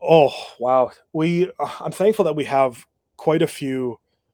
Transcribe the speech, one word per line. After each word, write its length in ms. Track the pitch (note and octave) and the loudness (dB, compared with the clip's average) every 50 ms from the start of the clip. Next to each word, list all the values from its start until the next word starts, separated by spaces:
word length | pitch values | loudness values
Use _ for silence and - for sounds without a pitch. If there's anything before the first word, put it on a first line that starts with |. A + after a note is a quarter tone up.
Oh, 320 | - D3+ E3 D#3+ C#3+ C3 - - - - - - | 0 4 6 6 6 4 2 -4 -16 -16 -12 -6
wow. 320 | A#2+ B2 C3 C3 B2 - - _ _ _ | -2 0 2 2 2 0 -4 _ _ _
We, 380 | - - D#3+ E3+ F3 F3 F#3 F3 - - | -4 -2 -2 0 0 0 -2 -2 -4 -8
uh, 80 | C#3+ C3+ - - | -8 -8 -8 -10
I'm 120 | - E3 | -10 -10
thankful 320 | - - F#3 G#3+ G#3+ - G3 | -4 0 0 2 2 2 0
that 100 | - D3+ | 0 0
we 100 | D3+ C3+ | -4 -4
have 400 | G2+ C#3 C#3 C3+ C3 A#2+ - - _ _ _ _ _ _ - | 0 2 2 2 0 -2 -8 -20 _ _ _ _ _ _ -4
quite 240 | - E3 D#3 E3 | -2 0 2 2
a 40 | E3 | 0
few 540 | D3 - - D3 C3+ C3 C3 B2+ B2 A2+ - _ _ _ _ _ _ | -2 -4 -8 -8 -6 -4 -4 -6 -6 -8 -10 _ _ _ _ _ _